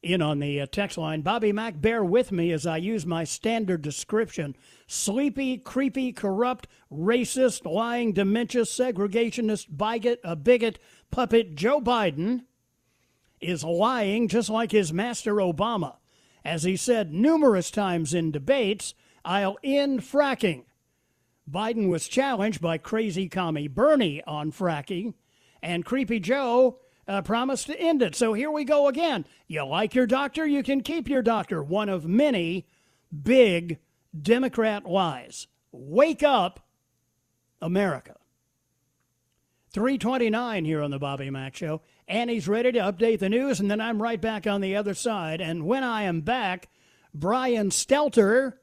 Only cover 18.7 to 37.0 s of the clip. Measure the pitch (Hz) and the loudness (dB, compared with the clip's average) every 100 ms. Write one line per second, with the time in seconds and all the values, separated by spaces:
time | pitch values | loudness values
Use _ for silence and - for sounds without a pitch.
18.7 | 214 - - _ _ - 190 196 202 277 | -2 -6 -14 _ _ -4 0 0 -2 0
19.7 | 277 285 262 170 277 285 254 208 135 - | 0 2 -2 0 2 2 2 0 -2 -10
20.7 | _ _ _ _ _ _ _ - 156 220 | _ _ _ _ _ _ _ -10 -4 -2
21.7 | 226 196 170 - - 277 233 208 185 165 | 0 0 0 -2 0 0 0 -2 -2 -2
22.7 | 165 - 220 220 170 185 185 175 156 147 | -4 -4 -2 -2 -2 -4 -2 -2 -2 -4
23.7 | 131 269 302 196 143 - 151 151 - 185 | 2 4 4 2 -2 -8 -6 -6 -2 -2
24.7 | 151 135 180 220 - _ _ _ _ - | -2 -6 -6 -6 -10 _ _ _ _ -6
25.7 | 175 170 262 233 233 170 269 262 240 262 | -6 -2 -2 0 -2 0 0 2 4 4
26.7 | 254 _ _ - 196 - 233 254 269 - | 2 _ _ -6 -6 -2 -2 0 -4 -6
27.7 | 302 330 302 214 143 226 214 294 302 269 | -2 2 2 2 2 0 0 -2 -2 2
28.7 | 294 285 262 339 233 147 _ _ 151 135 | 4 4 2 0 -2 -6 _ _ -6 -2
29.7 | 160 214 254 247 262 285 302 311 285 262 | -2 0 2 2 2 0 -2 0 0 0
30.7 | 277 240 330 233 269 226 220 180 170 143 | -2 -2 -6 0 0 2 0 -2 -6 -2
31.7 | 190 208 190 160 202 294 226 165 180 - | -2 -2 -4 0 4 4 2 -2 -4 -8
32.7 | _ _ _ _ 151 139 262 233 170 170 | _ _ _ _ -8 4 6 6 4 -2
33.7 | 156 _ _ _ 160 147 240 262 - 220 | -10 _ _ _ -8 0 2 2 0 -2
34.7 | 208 190 185 175 131 - - - _ _ | -2 -2 0 0 -2 -12 -18 -18 _ _
35.7 | 123 135 180 269 - 294 254 180 - _ | -18 -2 4 4 4 4 4 2 -4 _
36.7 | _ _ _ | _ _ _